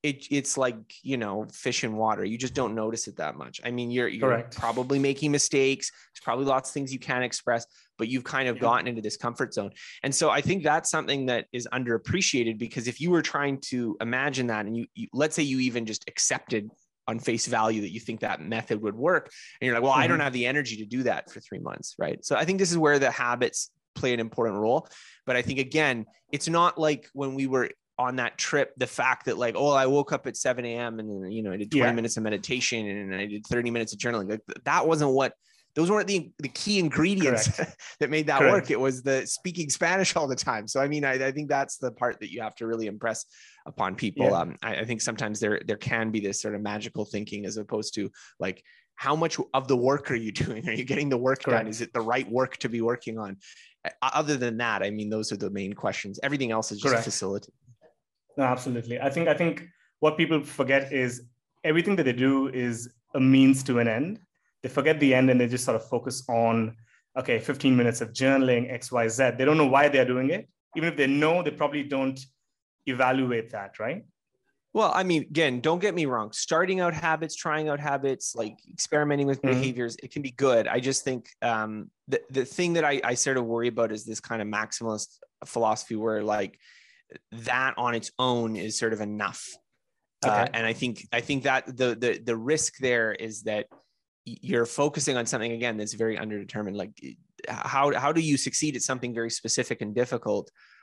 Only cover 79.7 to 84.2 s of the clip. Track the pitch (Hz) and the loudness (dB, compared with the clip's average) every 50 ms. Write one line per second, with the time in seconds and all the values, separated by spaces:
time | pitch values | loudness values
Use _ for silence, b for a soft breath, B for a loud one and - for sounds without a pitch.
79.7 | 117 123 120 117 113 - 135 - - 151 139 131 123 - 139 131 123 113 107 - | -2 -2 -4 -4 -6 -8 -12 -10 -8 -8 -8 -6 -2 2 4 6 6 6 4 2
80.7 | - 127 123 135 131 - - 135 131 120 - - - - 117 120 113 110 107 107 | 0 0 0 0 -2 -2 -2 -2 -4 -4 -6 -12 -8 -4 -2 0 0 0 -2 -4
81.7 | 107 107 - - _ _ _ 135 143 156 - - 131 135 123 - - - 180 175 | -6 -8 -12 -14 _ _ _ -4 -4 -4 -4 -2 -2 -2 -2 -2 -2 -2 0 2
82.7 | 170 170 156 147 139 135 - 120 127 - - 139 131 127 120 113 117 117 120 123 | 2 2 2 2 2 2 0 0 0 0 0 2 2 0 0 0 0 0 0 0
83.7 | 113 120 117 110 107 107 - 113 110 - | 0 0 0 0 0 -4 -8 -8 -10 -10